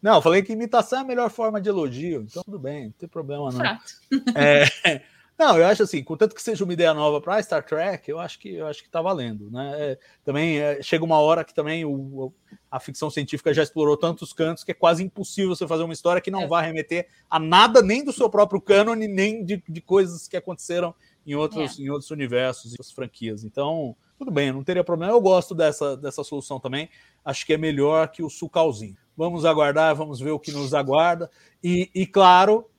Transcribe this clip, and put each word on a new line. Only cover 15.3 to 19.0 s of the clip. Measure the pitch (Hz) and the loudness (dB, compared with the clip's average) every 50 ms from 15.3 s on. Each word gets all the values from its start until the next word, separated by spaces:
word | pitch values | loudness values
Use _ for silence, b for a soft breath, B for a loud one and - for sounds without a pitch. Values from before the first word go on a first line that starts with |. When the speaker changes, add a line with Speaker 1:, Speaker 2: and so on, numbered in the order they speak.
| - - 196 185 180 | -4 -4 -2 -2 -2
Speaker 1:
você | - 185 156 | -4 -4 -4
fazer | 165 160 165 | -2 -4 -4
uma | 165 165 | -6 -8
história | 151 - 170 175 185 | -4 -2 0 0 0
que | - - | -2 -4
não | 190 190 | -6 -6
Speaker 2:
É. | 185 143 | -4 -2
Speaker 1:
vá | 165 170 | -2 -2
remeter | 160 165 165 160 156 _ 165 175 175 b b b b b | -2 -2 -4 -8 -6 _ -6 -6 -6 b b b b b
a | - 160 | -4 -4
nada, | 160 160 170 185 214 240 220 254 214 | 0 4 6 6 6 8 8 6 6
nem | 185 214 254 294 | 6 2 -2 -2
do | 277 | -6
seu | - - 247 220 | -2 0 0 0
próprio | 190 202 208 208 196 196 | 4 4 2 4 2 -6
cânone, | - - 202 196 208 220 233 220 | 2 4 4 6 6 4 0 -4